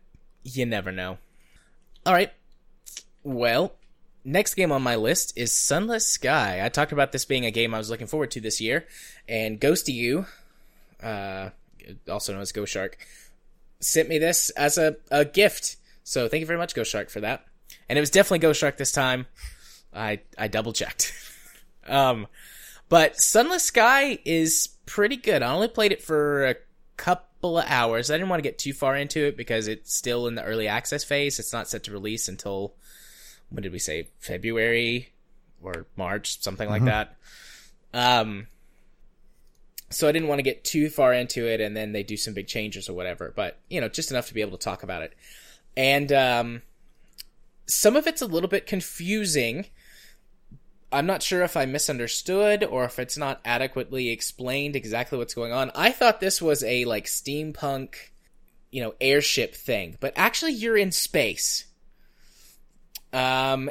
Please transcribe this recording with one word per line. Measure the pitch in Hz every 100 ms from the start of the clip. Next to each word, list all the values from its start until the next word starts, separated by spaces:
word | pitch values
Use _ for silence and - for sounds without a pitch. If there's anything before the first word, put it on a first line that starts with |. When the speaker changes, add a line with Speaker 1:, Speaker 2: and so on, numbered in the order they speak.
| - - - _
Speaker 1:
you | 127 123
never | 120 110 92
know. | 92 92 92 - _ - _ _ _ _ - -
All |
right. | 180 202 - _ - _ - - - - _
Well, | 143 123 120 120 185 - - - - -
next | 131 160 208
game | - 180
on | 139
my | 127
list | 113 110 175 - -
is | 117
Sunless | - - 147 214 226 226
Sky. | - 127 147 107 92
I | 104
talked | - 151
about | 143 139
this | 135
being | - 135
a | 120
game | 113 117
I | 113
was | 107
looking | 113 117
forward | 156 131
to | -
this | 110 -
year, | 113 143 165 - - - -
and | 113 110 107
Ghost | 139 175 -
of | 123
You, | 120 147 190 - - _ - _ - -
uh, | 113 104 98 95 95 - - - - - -
also | 101 -
known | 98
as | 98
Ghost | - 101
Shark, | - 95 - - - - - - - - -
sent | - 160 156
me | 160
this | 160 170 -
as | - 143 151
a, | 156 151 -
a | 143
gift. | 147 185 208 - - - _ -
So | - 135 120
thank | 151
you | 160
very | 170
much, | 175 -
Ghost | 110
Shark, | 107 -
for | 107
that. | 107 127 - - - - -
And | 135
it |
was | 147
definitely | 190 196 180
Ghost | 160 151
Shark | 147 -
this | 131
time. | - 131 127 127 - - - - - -
I, | - 107 107 - -
I | 107
double | 107 110
checked. | 110 - - - -
<laughs> | - - - - - - -
Um, | 139 131 117 104 - - - - - -
but | 165 156 -
Sunless | - 208 269 359
Sky | - - 226 269 277 233
is | - 165 160 160 - - -
pretty | - 208 262
good. | 214 160
I | 120
only | 156 214
played | 165 214
it | 180
for | - 156 147 143 131
a | 123 - _ - -
couple | - 180 - - 180 165
of | -
hours. | 135 117 113 123
I |
didn't | 156 185
want | 175
to | 139
get | -
too | 143
far | 135 135 139
into | 143 160 147
it | 139
because | 117 113 107
it's | 110 -
still | - 123 120 120
in |
the | 113
early | - 110 107
access | 110 - 147
phase. | - 143 143 139
It's | -
not | 117 -
set | 113
to | -
release | 101 104 113 -
until, | 95 101 98 98 - - - - - - - -
when | -
did | 95
we | 87
say? | - 80 82 -
February | - 92 113 113 113 117 117 120 123 _ _ - _ -
or | 92 85 78
March, | - 90 104 - -
something | - 95 104
like | 104
Speaker 2:
Mm-hmm. | 123 107 107 - - - - - - - _
Speaker 1:
that. | 123 123 123
Um, | 110 101 107 - - _ - - - _ - _ - _ - - -
so | - 151
I |
didn't | 156 160
want | 143
to |
get | 135 -
too | - 156 151
far | 147 131
into | 123 123 - 117
it | 110
and | 107 107
then | 107
they | 104
do | 101 107
some | -
big | 101 98
changes | 117 107 98 95
or |
whatever. | 90 90 85 85 -
But, | 95 - -
you | 170
know, | 113
just | - -
enough | 127 -
to |
be | 113
able | 104 92
to |
talk | - 90
about | 95 90
it. | 80 - - - - - _ -
And, | 131 143 143
um, | 139 127 120 117 120 - _ - _ - - - _ - _ -
some | - 208
of | 262 311
it's | 320
a | 233
little | 165 180
bit | 196 -
confusing. | 190 - - 170 214 202 151 117 131 196 - - - - - _ - - - - - -
I'm | 139 165
not | 190
sure | - 185
if | 180 165
I | 131
misunderstood | 135 - 131 117 - - 185 208 208
or | - 127
if | 123 -
it's | 123 -
not | 139 135
adequately | 110 120 131 - 120 131 123
explained | 113 - - 123 135 143 143
exactly | 107 113 127 131
what's | 117
going | - 117
on. | 120 131
I | 135 196
thought | 254 247 220
this | 190 -
was | 165 139
a, | 120 123
like, | 120 110 -
steampunk, | - - 143 156 147 147 135 135 - - - _ _ - _ -
you | 131
know, | 113 -
airship | 131 143 143 - 113 -
thing, | - 113 87 -
but | 135
actually | - 202 - 320
you're | 247 226 220
in | 190
space. | 175 - - 117 - - - - _ - - - _ - _ - - - _ - - -
Um, | 131 127 131 135 135 135